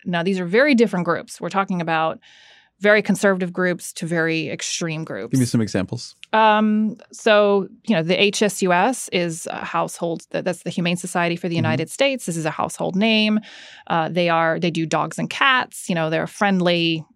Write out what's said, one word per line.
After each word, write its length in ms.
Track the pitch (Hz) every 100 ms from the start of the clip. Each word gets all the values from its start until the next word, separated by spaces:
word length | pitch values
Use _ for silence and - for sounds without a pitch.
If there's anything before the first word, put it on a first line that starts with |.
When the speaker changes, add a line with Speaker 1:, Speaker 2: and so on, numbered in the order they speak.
Speaker 1:
Now, 180 | - 175
these 160 | 170 185
are 80 | 175
very 300 | 214 302 240
different 280 | 220 180
groups. 360 | 170 151 - -
We're 80 | 170
talking 320 | 196 190 180
about 400 | 165 160 160 - _ - - - _ _
very 240 | 202 208
conservative 500 | 208 190 202 190 180
groups 400 | 180 180 175 -
to 140 | - 165
very 420 | 170 160 160 151
extreme 560 | - - - 170 156
groups. 280 | 160 110 113
Speaker 2:
Give 80 | 135
me 40 |
some 160 | 120 123
examples. 560 | 107 101 92 120 - - -
Speaker 1:
Um, 640 | 220 220 214 214 214 214 - -
so, 560 | - 226 208 208 202 185 -
you 100 | -
know, 80 | 180
the 160 | 165 185
H 220 | 202 190
S 220 | 208 -
U 100 | 185
S 380 | 175 214 254 -
is 340 | 190 170 160 -
a 120 | -
household, 640 | - 165 170 - 170 165 -
that, 160 | 160 180
that's 160 | 175
the 80 | 185
Humane 260 | 180 170 175
Society 400 | 185 180 170 170
for 120 | 180
the 80 | 165
Speaker 2:
Mm-hmm. 80 |
Speaker 1:
United 260 | 160 160 160
States. 340 | - 277 262
This 140 | - 165
is 80 | 156
a 40 |
household 460 | - - - 170 185
name. 440 | 226 220 214 214 - - - - -
Uh, 200 | 170 156
they 220 | 165 170
are, 280 | 165 165 165
they 120 | 170
do 160 | 160 160
dogs 320 | 160 156 -
and 100 | -
cats. 600 | - 277 254 - - -
You 40 |
know, 140 | 170 160
they're 140 | 160
a 60 | 165
friendly, 760 | - 202 190 175 175 165 160 156